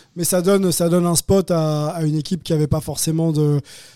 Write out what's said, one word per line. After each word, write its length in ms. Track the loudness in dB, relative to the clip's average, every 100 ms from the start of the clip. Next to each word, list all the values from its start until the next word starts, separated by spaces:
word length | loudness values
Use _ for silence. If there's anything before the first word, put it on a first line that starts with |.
| -16
mais 80 | -6
ça 180 | -2 0
donne, 300 | 2 2 2
ça 180 | 0 2
donne 160 | 2
un 120 | 2 0
spot 340 | 2 2 2
à, 380 | 0 0 -2 -4
à 160 | -2
une 100 | -2
équipe 300 | -2 -4 -6
qui 80 | -2
avait 160 | 0 0
pas 100 | -2
forcément 540 | -4 -6 -2 0 0
de, 260 | 2 2 0 -2 -18 -20